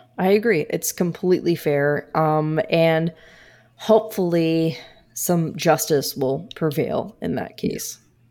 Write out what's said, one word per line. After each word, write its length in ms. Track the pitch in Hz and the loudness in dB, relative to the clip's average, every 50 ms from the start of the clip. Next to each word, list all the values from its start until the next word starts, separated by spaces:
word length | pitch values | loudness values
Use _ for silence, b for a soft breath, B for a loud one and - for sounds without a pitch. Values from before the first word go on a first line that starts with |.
| - _ _ | -10 _ _
I 100 | - 180 190 | -2 2 4
agree. 360 | 202 214 214 233 196 151 - - | 4 4 4 2 2 0 0 -2
It's 220 | - 165 - - | -4 -4 -4 -6
completely 640 | - - 180 175 165 - - 180 180 - - 170 170 | -4 -2 -2 -2 -2 -2 0 0 0 2 2 0 -2
fair. 540 | - - 156 143 143 143 147 147 143 - - - | 0 0 0 0 2 2 2 0 -2 -4 -4 -2
Um, 420 | 160 160 156 156 156 156 156 156 156 - - | 0 2 2 2 0 0 0 -2 -2 0 0
and 440 | 165 165 165 165 160 160 165 170 b b b b b b b b b b b b b | 2 4 4 4 4 2 0 -2 b b b b b b b b b b b b b
hopefully 1000 | _ - - 220 220 220 - - 208 185 175 170 170 165 165 165 165 160 160 151 B B B B B B B B | _ 2 4 4 4 4 0 -4 -2 0 0 2 2 2 2 2 2 2 0 -2 B B B B B B B B
some 420 | - - - 175 170 165 151 - | -6 -2 0 0 0 0 -2 -4
justice 640 | 147 - 165 151 151 - - 156 139 127 - - | 0 2 2 2 2 2 0 0 0 0 -2 -4
will 320 | 135 135 131 135 151 180 - - | -2 -2 -2 -2 -4 -6 -12 -6
prevail 600 | - 165 156 139 156 - - - - - 202 - _ | -4 -2 -2 0 -2 -2 -2 -2 -4 -4 -6 -10 _
in 140 | - - - | -6 -6 -4
that 200 | - - - - | -4 -6 -8 -10
case. 440 | - - - - - - - - - _ _ _ _ _ _ | -6 -6 -6 -6 -6 -10 -12 -12 -16 _ _ _ _ _ _